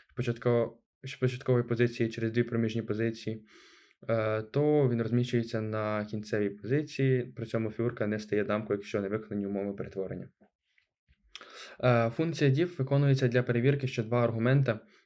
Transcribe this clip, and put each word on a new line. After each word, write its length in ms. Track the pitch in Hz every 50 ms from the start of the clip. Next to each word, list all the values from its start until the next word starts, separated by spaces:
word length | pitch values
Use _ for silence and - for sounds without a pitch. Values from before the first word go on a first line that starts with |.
| - _
з 40 | _
початко-, 600 | - 123 120 117 - - 123 120 117 113 - - - _ _ _ _ -
з 120 | 135 -
початкової 480 | - 131 127 123 - - - 127 123 120
позиції 460 | - 117 113 120 120 120 - 117 113
через 220 | 110 - 113 113
дві 120 | 110 120 120
проміжні 380 | 120 117 113 113 110 110 113
позиції, 640 | 107 - 104 107 113 113 113 - - 110 110 110 - - - - - - - - _ _ _ _ - -
е, 320 | 113 113 110 110 107 110
то 480 | 110 - - 143 147 151 151 151 139 123
він 120 | 120 117
розміщується 600 | 113 110 117 123 120 120 123 120 113 117 - 110
на 440 | 110 110 107 107 107 107 107 104 104
кінцевій 440 | 107 - 107 107 - - 107 104 101
позиції, 720 | 101 - - 104 131 151 151 143 - - 139 135 131 123 123
при 220 | 131 - - 117
цьому 260 | - - 113 110 107
фігурка 360 | 107 - 113 120 117 - 113 104
не 120 | 107 107
стає 240 | 107 - 104 104 101
дамкою, 360 | - 104 107 110 104 104 101
якщо 220 | 101 - - 104
не 60 | 98 98
виконані 400 | 104 107 - - 104 104 101 98
умови 260 | 101 98 98 101 101
перетворення. 560 | 101 95 98 - 98 95 90 90 92 92 - - _ _ _ _ _ _ _ _ _ _ _ _ _ _ _ _ _ _ _ _ - - - - - - - - - -
Е, 260 | 127 120 117 117 117
функція 420 | - - 160 170 151 - 151 139
DIV 260 | 131 143 175 175 - -
виконується 500 | 131 131 143 139 143 139 135 131 135 120
для 160 | 117 127 123
перевірки, 440 | - 117 120 117 139 143 139 131 127
що 160 | - 123 110
два 200 | 107 120 120 120
аргумента 560 | 113 110 113 113 123 135 143 139 123 110 107 - - _ _ _